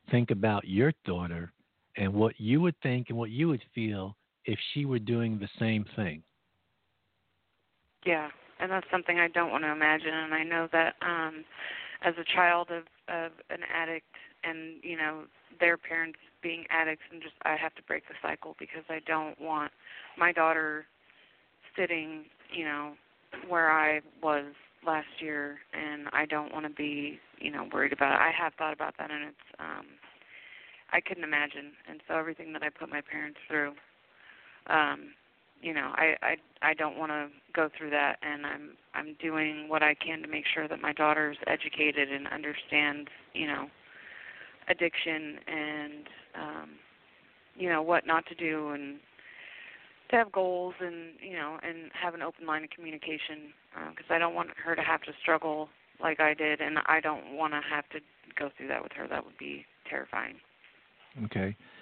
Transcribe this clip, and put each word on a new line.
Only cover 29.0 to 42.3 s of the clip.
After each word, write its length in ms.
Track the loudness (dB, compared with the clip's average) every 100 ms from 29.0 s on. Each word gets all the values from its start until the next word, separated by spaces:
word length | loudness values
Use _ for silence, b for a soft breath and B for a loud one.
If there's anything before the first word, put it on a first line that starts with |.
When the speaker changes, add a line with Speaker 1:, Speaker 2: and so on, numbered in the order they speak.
| -8
Speaker 2:
and 120 | -8
it's, 360 | -10 -14 -20 -12
um, 260 | -10 -10 -12 -20 -20 B B B B B B B B
I 100 | 0
couldn't 240 | 0 -6
imagine. 480 | -2 0 0 -4 -14 -18 -18
And 140 | -16 -4
so 80 | -2
everything 360 | -2 -8 -10
that 120 | -6
I 40 | -6
put 220 | -8 -8
my 100 | -8
parents 380 | -8 -8 -8 -12 -4
through, 260 | -2 -2 -6 -20 _ _ B B B B B 2
um, 480 | 4 4 0 -10 -20 _ _ _ _
you 100 | -6
know, 200 | -2 -2
I, 220 | 4 4 4
I, 140 | 0 -2 -6 -2
I 140 | 0
don't 240 | 2 -2 -2
wanna 300 | -4 -4 -6 -12 _
go 160 | 0 0 0
through 120 | -2
that, 260 | 2 2 0
and 220 | -6 -6
I'm, 260 | -6 -8 -12 -20 _
I'm 200 | -8 -8 -6
doing 460 | -4 0 -2 -2 0
what 140 | 4
I 120 | 4
can 260 | 4 -2 -6
to 80 | -6
make 160 | -4 -2
sure 140 | 0 -2
that 140 | -2
my 100 | -2
daughter's 460 | 4 4 6 2 -2 0
educated 640 | 0 -2 0 2 2 0
and 160 | -2
understands, 840 | -6